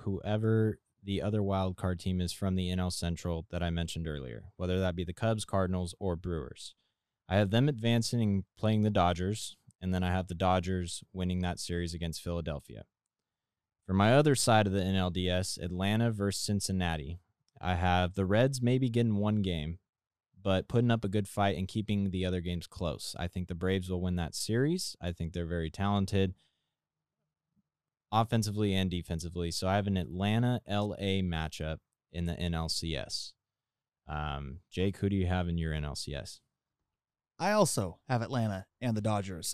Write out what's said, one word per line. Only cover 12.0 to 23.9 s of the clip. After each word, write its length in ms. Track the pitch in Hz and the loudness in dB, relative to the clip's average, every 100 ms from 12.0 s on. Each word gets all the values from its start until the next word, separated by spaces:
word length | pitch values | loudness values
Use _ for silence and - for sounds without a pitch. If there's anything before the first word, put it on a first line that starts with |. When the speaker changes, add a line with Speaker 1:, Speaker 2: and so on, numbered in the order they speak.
| 85 78 | -6 -6
Speaker 1:
Philadelphia. 640 | 87 85 82 71 - 53 - _ _ _ _ _ _ _ _ _ - | -4 -4 -4 -8 -10 -18 -18 _ _ _ _ _ _ _ _ _ 0
For 80 | |
my 200 | 95 104 135 | 4 6 6
other 180 | 151 | 6
side 320 | 131 - 110 101 | 4 6 6 4
of 80 | |
the 100 | 95 | 2
N 120 | 92 95 | 2 2
L 140 | 92 | 0
D 200 | 90 90 | 0 0
S, 280 | 90 92 - | 0 -2 -6
Atlanta 520 | 87 90 98 110 117 | -6 -2 0 2 2
versus 320 | 104 101 - | 0 -2 -2
Cincinnati, 760 | - 101 - 92 87 78 69 87 _ _ _ - | -2 -2 0 0 0 -2 -6 -12 _ _ _ -8
I 160 | 90 87 | -2 2
have 400 | 90 90 90 95 | 4 4 2 0
the 100 | 95 | 2
Reds 360 | 107 135 131 | 4 4 2
maybe 280 | 120 131 127 | 2 2 2
getting 280 | 117 117 101 | 2 2 2
one 240 | 107 107 | 2 0
game, 360 | 92 82 76 92 _ _ _ _ _ - | 0 -2 -4 -8 _ _ _ _ _ -6
but 280 | 95 92 - | 2 2 2
putting 200 | 117 120 | 2 4
up 140 | 113 | 2
a 60 | 101 | 2
good 180 | 104 98 | 0 -2
fight 300 | - 101 82 | 2 2 2
and 100 | 92 | -2
keeping 440 | 110 104 101 98 | -4 0 0 0
the 140 | 92 92 | 0 0
other 160 | 90 | 0
games 240 | 87 87 - | -2 -6 -8
close. 500 | - 85 62 - - | -6 -4 -4 -8 -6
I 80 | 85 | -6
think 220 | 95 90 | -4 -6
the 60 | 85 | -2
Braves 340 | 92 95 | 0 0
will 120 | 90 | 0